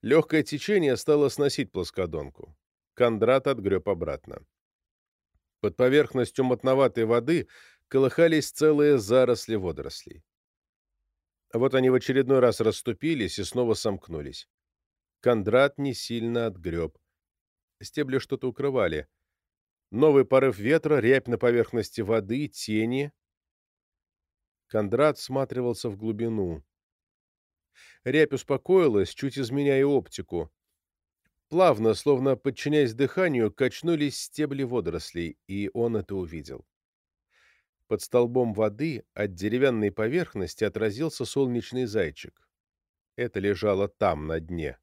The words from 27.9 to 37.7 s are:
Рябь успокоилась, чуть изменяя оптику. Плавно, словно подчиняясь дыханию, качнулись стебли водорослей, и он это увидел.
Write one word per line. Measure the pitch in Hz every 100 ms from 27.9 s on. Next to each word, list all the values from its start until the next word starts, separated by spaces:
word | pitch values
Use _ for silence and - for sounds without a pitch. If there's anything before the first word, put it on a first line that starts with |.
| _
Рябь | 127 143 151
успокоилась, | 131 - 131 - 190 165 104 95 -
чуть | 143 131
изменяя | 123 139 143 135
оптику. | 139 139 92 - 92 87 78 _ _ _ _ _ _ _ _ _ _
Плавно, | 160 185 113 110
словно | 104 - 135 135 131
подчиняясь | - - 147 151 131 113
дыханию, | 135 - 185 131 110
качнулись | - 127 - 165 165 147 -
стебли | - - 151 139
водорослей, | 131 123 85 82 - 85 82 - _
и | 98 101
он | - 117 110
это | 92 98
увидел. | 87 82 69 65 - _ _ _ _ _ _ _ _ _ _